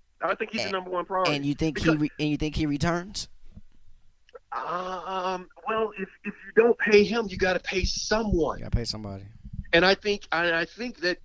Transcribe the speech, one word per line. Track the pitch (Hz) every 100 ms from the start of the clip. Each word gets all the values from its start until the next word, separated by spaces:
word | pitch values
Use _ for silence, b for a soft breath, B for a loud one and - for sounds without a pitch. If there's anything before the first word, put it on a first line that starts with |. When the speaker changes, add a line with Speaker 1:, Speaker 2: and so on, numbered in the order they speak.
| _ -
Speaker 1:
I | 165
think | 208 220
he's | 226
the | 196
Speaker 2:
And, |
Speaker 1:
number | 190 185
one | 180
priority. | 165 190 180 147
Speaker 2:
and | 139
you |
think | 143 160 131
he |
Speaker 1:
Because | 160 156
Speaker 2:
re-, | 151 -
and | 151
you | 143
think | 156 147
he | 151
returns? | 143 170 170 185 202 - - - - - - - - - - _ - _
Speaker 1:
Um, | 113 113 175 185 185 170 190 185 185 180 - 175
well, | 220 220 196
if, | 190 -
if | 208 - 196
you | -
don't | 233 233
pay | 208 208
him, | 190 233 208
you | 185
gotta | 185 175
pay | - 196
someone. | 180 - - 214 214 180 143 98
Speaker 2:
You |
gotta | 113 120
pay |
somebody. | 113 107 104 98 101 - - - -
Speaker 1:
And | 170
I | 185
think, | 196 208 202 -
and | 160 170
I | 165
think | 170 - 247 -
that, | 175 175